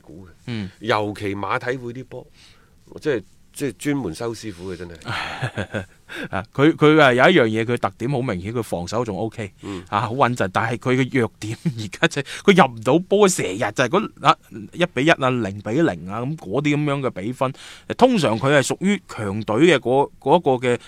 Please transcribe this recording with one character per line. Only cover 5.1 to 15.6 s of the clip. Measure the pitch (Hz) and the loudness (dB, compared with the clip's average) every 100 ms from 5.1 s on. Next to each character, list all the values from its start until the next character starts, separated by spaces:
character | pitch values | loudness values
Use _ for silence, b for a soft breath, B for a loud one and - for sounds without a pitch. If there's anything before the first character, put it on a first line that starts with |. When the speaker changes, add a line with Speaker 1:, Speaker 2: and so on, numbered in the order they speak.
| 110 - - 127 - 92 110 92 _ - B 220 | -8 -8 -8 -8 -8 -8 -8 -10 _ -18 B -8
Speaker 2:
啊， | 95 - | -8 -6
佢， | - 147 139 | 2 2 4
佢 | 151 156 | 4 6
啊 | 139 | 6
有 | 123 | 6
一 | 147 180 | 6 6
樣 | 113 110 | 4 2
嘢， | 113 | -2
佢 | 120 | -2
特 | 104 - | -2 -4
點 | 120 | -4
好 | 135 | -4
明 | 131 92 | -4 -4
顯， | 92 | -6
佢 | 120 | -6
防 | 107 87 90 | -4 -6 -4
守 | 107 120 | -4 -4
仲 | 92 | -4
O | 110 | -8
K， | - 101 - | -8 -12 -12
Speaker 1:
嗯。 | 98 95 92 | -12 -12 -4
Speaker 2:
啊， | 104 107 | -4 -2
好 | |
穩 | 127 120 123 | 2 2 2
陣。 | 98 | -2
但 | 95 113 | -2 -2
係 | 123 | -2
佢 | 131 127 | 0 0
嘅 | 131 127 | 2 0
弱 | 113 - | -2 -4
點 | 107 113 | -10 -6
而 | 170 113 107 | -6 -6 -8
家 | - 165 | -2 -2
就 | 147 | -2
係 | B B - | B B 4
佢 | 185 135 | 6 4
入 | 117 | 2
唔 | |
到 | 110 160 | 2 2
波， | 185 202 202 | 2 4 4
成 | - - | 2 -4
日 | 98 | -4
就 | 107 104 | -4 0
係 | 123 | 0
嗰， | 175 220 - 143 | 0 -2 0 2
啊， | - _ - 101 | 2 _ -16 -14
一 | - 175 | -4 -2
比 | 123 151 | 0 2
一 | |
啊、 | - 131 | 4 4
零 | 127 98 104 | 0 -2 -6